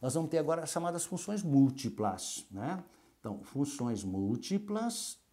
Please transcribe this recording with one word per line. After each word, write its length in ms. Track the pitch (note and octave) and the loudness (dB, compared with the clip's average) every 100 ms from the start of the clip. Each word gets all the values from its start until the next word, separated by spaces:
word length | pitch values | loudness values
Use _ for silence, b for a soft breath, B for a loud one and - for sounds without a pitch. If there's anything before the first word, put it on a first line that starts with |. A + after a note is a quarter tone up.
nós 120 | B2+ | -2
vamos 160 | D#3 D#3 | 0 2
ter 80 | D#3+ | 2
agora 240 | D3+ E3 | 2 0
as 80 | D#3 | 0
chamadas 360 | E3+ F3 E3+ - | -2 0 -2 -2
funções 360 | F3 - G#3 | -4 -4 -4
múltiplas, 1040 | D#3+ C#3 C3+ C3 A2+ - G#2 F2+ - - - | 4 8 8 6 -4 0 0 0 -6 -8 -10
né? 320 | G2 B2+ F#3 - b b b | -6 -4 -6 -8 b b b
Então, 200 | A2+ G2 | -8 -8
funções 600 | - C3+ C#3 - A#2+ G#2 | -6 -2 -2 0 -2 -2
múltiplas 1120 | F#2+ F#2+ G2 B2 - G3 G#3 G#3+ A#3 A#3 - - _ | -2 0 0 0 0 -2 0 -2 -2 -4 -6 -10 _